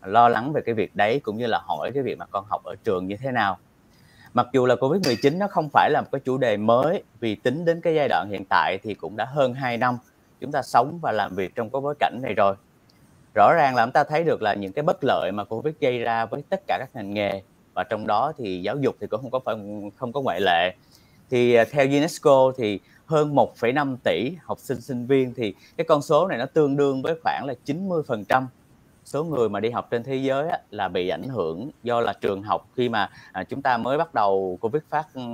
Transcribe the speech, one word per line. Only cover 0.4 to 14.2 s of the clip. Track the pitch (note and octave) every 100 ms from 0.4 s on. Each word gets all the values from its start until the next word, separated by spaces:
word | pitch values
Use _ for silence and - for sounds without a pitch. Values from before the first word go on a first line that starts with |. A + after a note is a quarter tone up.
| B2+
về | D3 A#2
cái |
việc | A2 F2 F#2
đấy, | G#2 C3+
cũng | - G#2+
như | A#2+
là | F#2
hỏi | - D#2+ F2
cái | C3
việc | B2 D2
mà | -
con | G2+ G2+
học | F#2
ở | - G2
trường | - F#2 F#2
như | G2+
thế | C3+
nào. | B2 G2+ F2+ _ _ _ _ _ _ -
Mặc | A#2+ A#2+
dù | C3 B2
là | B2
covid | C3 F#3+ E3+
mười | A2
chín | C#3 E3+
nó | G3+
không | F3+ D3+
phải | - F#2+
là | C#3+
một | A2+
cái | C#3
chủ | C3 C3
đề | B2 G#2
mới, | G#2+ A#2+ C#3+ G3 - -
vì | A#2
tính | G2+ - C#3+
đến | E3+ E3+
cái | E3+
giai | D#3 C3+
đoạn | E2 G2
hiện | G2 -
tại | F#2 D#2+ F#2+
thì | A2
cũng | G2 E2 G#2+
đã |
hơn | A#2 C#3+ C3
hai | B2+ B2+ A#2
năm | B2+ B2 - _ _ -
chúng | C3
ta | D3
sống | B2 C3 C3+ E3+
và | D3+
làm | G#2+ F#2+
việc | F#2 F2+
trong | - A2
cái | C3+
bối | C#3 D3
cảnh | - A#2
này | C3
rồi. | G#2 G2 G2 _ _ _ _ _ _ _
Rõ | G#2+ G#2+
ràng | E3 C#3
là | B2 A#2
chúng |
ta | D3+
thấy | C#3+ D3+